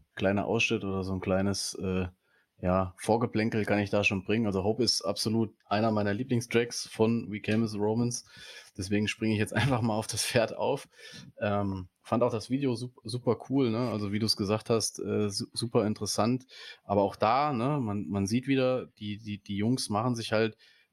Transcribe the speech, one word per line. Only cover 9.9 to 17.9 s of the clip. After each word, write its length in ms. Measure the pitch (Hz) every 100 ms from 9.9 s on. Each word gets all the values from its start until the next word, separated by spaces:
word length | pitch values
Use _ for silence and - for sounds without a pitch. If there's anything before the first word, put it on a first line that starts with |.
| 107
auf 100 | 113
das 180 | 110
Pferd 300 | - 127 113 -
auf. 320 | 107 139 - - - - - -
Ähm, 480 | 104 101 101 95 90 _
fand 200 | - 113
auch 80 | 120
das 200 | 117 -
Video 260 | 131 139 117
sup-, 240 | 123 -
super 360 | 113 120 120 110 -
cool, 220 | 135 127
ne? 200 | 110 123
Also 220 | 107 104
wie 80 | 104
du's 160 | 107 -
gesagt 340 | 98 107 -
hast, 300 | 113 101 -
äh, 280 | 92 104 104
su-, 200 | 101 -
super 340 | - 120 123 104
interessant. 600 | 107 104 - 107 127 127 - - -
Aber 180 | - 101
auch 140 | 98 -
da, 360 | 104 123 147
ne, 280 | 131 123 147
man, 260 | 117